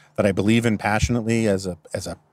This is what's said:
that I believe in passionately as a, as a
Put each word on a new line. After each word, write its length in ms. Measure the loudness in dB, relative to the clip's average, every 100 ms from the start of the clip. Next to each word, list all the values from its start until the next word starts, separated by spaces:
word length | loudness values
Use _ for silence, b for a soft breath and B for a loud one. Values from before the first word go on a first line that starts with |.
| b b
that 80 | 0
I 60 |
believe 340 | 2 2 2 2
in 120 | 0
passionately 680 | 0 0 0 -2 0 0 2
as 180 | 0 -4
a, 120 | -10 -10
as 120 | -8 -8
a 120 | -12 _